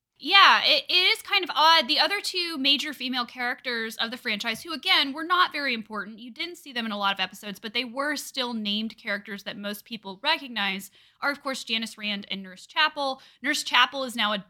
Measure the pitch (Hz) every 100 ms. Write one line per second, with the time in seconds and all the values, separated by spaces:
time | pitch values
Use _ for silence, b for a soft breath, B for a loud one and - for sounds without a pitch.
0 | _ _ 269 392 330 214 - 294 - 349
1 | 381 440 - 392 330 233 311 330 254 302
2 | 311 403 - 370 339 320 269 285 302 262
3 | 254 254 240 254 247 254 254 233 226 220
4 | 233 240 240 208 233 226 339 311 381 349
5 | 277 285 320 359 339 302 277 233 208 208
6 | 196 220 247 262 349 339 285 240 226 208
7 | 196 196 185 - 214 196 220 240 254 247
8 | 285 285 - 269 247 226 208 208 226 -
9 | 226 202 214 202 208 208 202 208 - 226
10 | 196 190 294 320 269 220 196 190 - b
11 | b b 269 277 269 254 - 226 226 -
12 | 208 202 - 196 190 185 - 330 311 302
13 | 277 262 B B 262 294 - 254 254 277
14 | 262 233 208 208